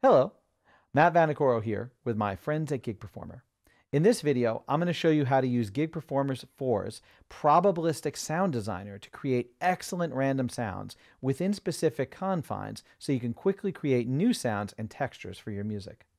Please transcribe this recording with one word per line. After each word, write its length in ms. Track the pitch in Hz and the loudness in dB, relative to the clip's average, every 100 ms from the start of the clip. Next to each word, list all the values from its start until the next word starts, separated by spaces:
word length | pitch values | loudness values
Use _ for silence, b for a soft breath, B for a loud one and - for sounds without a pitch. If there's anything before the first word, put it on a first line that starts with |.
Hello, 300 | 269 190 139 _ _ _ b b b | 8 6 6 _ _ _ b b b
Matt 220 | 131 165 | 4 6
Vanacoro 480 | 170 160 147 143 117 | 6 4 4 2 2
here 280 | 104 101 123 _ | 0 -4 -6 _
with 100 | - | -6
my 220 | 107 104 98 | -2 -2 -2
friends 340 | - 151 156 | -4 -4 -2
at 120 | 139 | -4
Gig 180 | - 101 | -6 -10
Performer. 420 | 101 - 87 90 _ _ _ b b | -12 -16 -16 -18 _ _ _ b b
In 120 | 143 | 2
this 180 | 175 247 | 4 4
video, 420 | 147 127 120 113 - | 2 2 2 0 -2
I'm 100 | 139 | 0
gonna 140 | 175 | 0
show 160 | 160 165 | 2 2
you 160 | 151 | 4
how 160 | 135 135 | 4 2
to 60 | 131 | 2
use 240 | 123 110 | 0 -2
Gig 220 | 101 160 | -2 -4
Performer's 520 | 165 - 139 139 127 - _ | -4 -4 -2 -2 -4 -8 _
four's 420 | 131 110 92 - b b _ | -2 0 -2 -10 b b _
probabilistic 840 | - 151 156 190 175 165 151 151 | -2 4 6 6 2 0 -2 -4
sound 380 | - - 156 190 | -6 -6 -2 0
designer 460 | 127 104 92 101 98 | -2 -4 -8 -8 -14
to 100 | - | -16
create 440 | - 143 123 120 _ | -10 -2 0 -2 _
excellent 500 | 180 180 - 180 170 | -2 -2 -4 -4 -4
random 380 | 127 135 135 127 | 0 0 0 -2
sounds 440 | - 113 92 101 - b b | -4 -6 -6 -10 -16 b b
within 320 | 131 135 185 | -4 -2 -2
specific 560 | 202 - 160 160 - 131 | -2 -4 -2 -2 0 -6
confines 760 | - 190 185 - 101 104 110 - b | -4 -4 -4 -4 -8 -8 -12 -16 b
so 140 | - | -4
you 60 | 135 | -2
can 140 | 120 | -2
quickly 400 | 117 196 196 202 | -2 -2 -2 -4
create 340 | - 147 127 120 | -4 0 0 2
new 280 | 131 214 | 0 2
sounds 400 | 240 123 104 101 - | 0 0 -2 -4 -8
and 140 | 107 | -12
textures 480 | - 131 - 104 90 | -6 -8 -8 -14 -12
for 120 | - | -8
your 140 | 101 | -6
music. 400 | 101 104 95 - _ | -6 -8 -10 -18 _